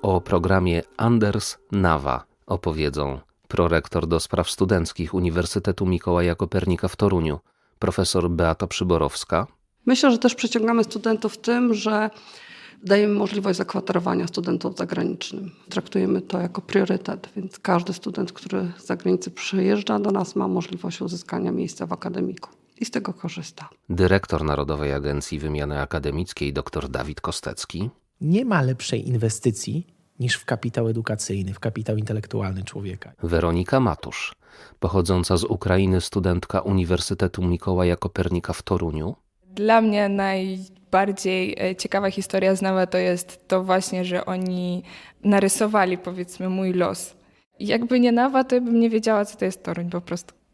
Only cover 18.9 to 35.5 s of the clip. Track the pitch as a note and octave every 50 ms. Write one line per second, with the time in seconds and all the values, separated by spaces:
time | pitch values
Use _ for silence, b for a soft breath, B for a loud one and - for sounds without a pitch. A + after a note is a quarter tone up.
18.9 | F3+ F3 - F#3 F#3 F3+ - F#3 F3 - - - F#3+ F#3+ F#3 G3 G#3 G#3 G3+ -
19.9 | G#3+ G#3 G3+ G#3 G3 G3 F#3 F3 - G3+ F#3+ G3 F#3 F3+ F3 - F3+ F3 - F3+
20.9 | E3+ - - F3 F3 F3 - - - - F#3 - - - - - - - F3+ E3
21.9 | - - - - F3 - F3+ F#3 F#3 - - - _ _ _ _ _ _ A#3 -
22.9 | - A#3 G3 F#3 F3 - - E3+ - F3+ D#3 - - - - - - _ _ -
23.9 | F2 E2+ F#2 F2 F#2+ G2 - - - D2+ D2+ D2+ C#2+ C#2+ C#2+ C#2+ D2+ D2 D2+ C#2+
24.9 | C#2 C#2+ C#2 C#2+ C#2+ D2 - - D#2+ D2 D2 D#2 D2+ D2 D2 D2 D2 C#2+ C#2+ -
25.9 | - D#2+ C#2+ D2 C#2 D#2+ F2+ - - - D2+ C#2+ C#2 C#2+ C#2 - - D2+ C#2 C2+
26.9 | B1 B1 B1+ D2+ D2 - - - E2 - - - - - - _ - E2+ G2 B2+
27.9 | - _ _ _ _ _ - D3 F3 G#3+ C4+ B3 G3 E3 C3 B2+ C3 B2 - -
28.9 | - A2+ - - B2 A2+ A#2 A2 G#2 - - B2 A2 - - - C3+ D#3+ F3+ _
29.9 | _ _ _ _ _ - B2+ B2 - - - - B2 A2+ - A#2+ - B2 A#2 A2+
30.9 | A2 A2+ A2 - G#2+ G#2+ - - G2 G2 F#2+ F#2+ F#2+ - - A2+ G#2 - - -
31.9 | A2 G#2+ G#2+ G#2 G#2+ G#2+ G#2 - - G#2+ G#2 F#2+ F#2 F#2+ F#2+ - - G2+ G2+ F#2+
32.9 | F#2 F#2+ - - - _ - E2 E2+ D#2+ E2+ E2+ E2+ F2 F2+ - - C3+ B2+ G#2
33.9 | D2+ - - - - - - - - B B B B B B B B B - E2+
34.9 | F2+ F#2+ F2 F2 F#2+ F2+ E2+ - F#2 E2+ - -